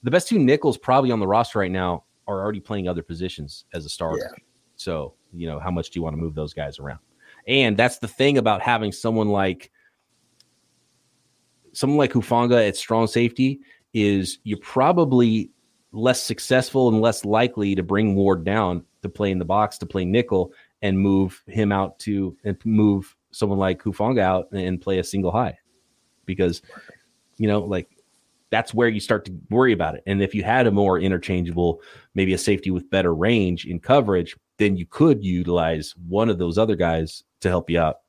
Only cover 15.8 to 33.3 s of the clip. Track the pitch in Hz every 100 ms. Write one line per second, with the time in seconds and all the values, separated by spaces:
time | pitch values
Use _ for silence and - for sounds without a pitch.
15.8 | _ 107 120 127 - 113 - 127 127 135
16.8 | 127 110 113 110 101 110 123 117 101 95
17.8 | 85 98 110 98 98 92 82 107 98 87
18.8 | - _ 101 - 104 92 87 98 107 -
19.8 | 90 98 90 110 120 95 90 - _ _
20.8 | 101 95 98 95 95 - - 110 104 98
21.8 | 95 - - 101 95 - 104 95 113 107
22.8 | 107 98 95 _ _ - 104 98 95 92
23.8 | 107 95 107 127 92 92 90 101 92 90
24.8 | 98 95 87 98 92 104 120 - _ _
25.8 | _ _ _ _ - 92 90 85 _ -
26.8 | - - _ _ _ _ 110 104 104 92
27.8 | 85 _ _ _ _ _ _ 110 - 107
28.8 | 120 107 - 107 - 90 - 110 127 104
29.8 | 80 76 - 98 95 107 98 123 120 101
30.8 | 101 90 95 92 - 90 85 85 87 80
31.8 | - - _ 98 92 92 - 98 95 90
32.8 | - 95 90 80 98